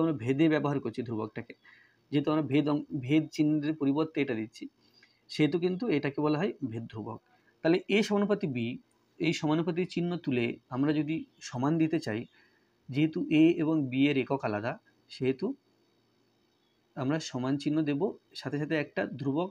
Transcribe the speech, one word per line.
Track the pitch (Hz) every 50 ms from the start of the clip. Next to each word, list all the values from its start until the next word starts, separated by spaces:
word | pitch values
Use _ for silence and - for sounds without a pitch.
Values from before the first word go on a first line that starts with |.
আমরা | 165 165 151 113 113
ভেদে | 123 135 139 165 156 156
ব্যবহার | 147 135 143 143 135 -
করছি | 120 110 - 117
ধ্রুবকটাকে, | 117 117 107 110 107 - - 113 - - _ _ - - - _ _ _ _ _ -
যেহেতু | 139 147 139 165
আমরা | 151 156 151 123
ভেদ | 131 151 143 151
অং-, | 147 147 - - 156 143 123
ভেদ | 123 151 156 151 147 -
চিহ্নের | - 156 151 156 151 143 151 156 156
পরিবর্তে | 143 135 139 151 160 160 - - 139
এটা | 131 120 110
দিচ্ছি, | 113 113 - - - - _ _ _ _ _ _ _ _ _ _ _ - -
সেহেতু | - 151 147 165 175 170
কিন্তু | 185 185 180 240 233 160
এটাকে | 139 131 143 - - 147
বলা | 151 151 147
হয় | 190 226 - - 143 113
ভেদ | 110 117 113 117
ধ্রুবক। | - 110 101 110 113 - _ _ _ _ _ _ _ _
তাহলে | - 160 170 190 - - 196
এ | 220 208
সমানুপাতি | - 208 202 208 202 208 202 202 156 123
বি, | 123 113 117 131 - - _ _ _ _ _ _ -
এই | 170 160 160 -
সমানুপাতি | 156 147 151 165 165 180 165 175 185 - -
চিহ্ন | 175 170 175 175 165 -
তুলে | 147 127 120 117 117 117 - _ - 131
আমরা | 123 139 151 151 151
যদি | 151 143 160 - - - _ - - -
সমান | - 123 131 147 165 165
দিতে | 160 156 165 151 -
চাই, | 120 104 113 123 - _ _ _ _ _ _ _ _ _ _ _ -
যেহেতু | 123 139 156 156 - 180 160 - 160 151
এ | 160 165 170 - 156
এবং | 147 160 156 139 127
বি | 123 135 139 147
এর | 139 131 120
একক | - 139 135 -
আলাদা, | 113 104 104 107 123 165 - _ _ _ _ _ -
সেহেতু | - - 131 127 135 - 185 240 277 - _ _ _ _ _ _ _ _ _ _ _ _ _ _ _ _ _ _ _ _ _ _ _ _ _ _ -
আমরা | 160 131 135 151 160 160 -
সমান | - 127 123 131 143 139
চিহ্ন | - 147 151 156 156 143
দেব, | 147 143 185 233 - - _ _ - -
সাথে | - 131 147 143
সাথে | 151 147 160 151 143
একটা | - - - 208 - - 120
ধ্রুবক | 139 139 135 156 180 196